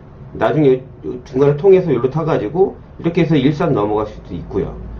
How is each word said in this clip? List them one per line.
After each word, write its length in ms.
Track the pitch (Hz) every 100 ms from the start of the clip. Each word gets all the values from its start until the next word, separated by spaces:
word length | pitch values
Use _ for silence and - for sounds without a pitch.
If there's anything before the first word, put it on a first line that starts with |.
| - - -
나중에 500 | - 110 151 143 131 - - - 127 -
중간에 320 | 131 143 147
통해서 340 | 202 185 175
여기로 160 | 117 127
타가지고 680 | 156 160 139 104 180 214 - - -
이렇게 220 | 165 170
해서 160 | 156 156
일산 380 | 127 - 131
넘어갈 320 | 113 104 104 104
수도 280 | - -
있고요. 420 | 87 - 98 82 - -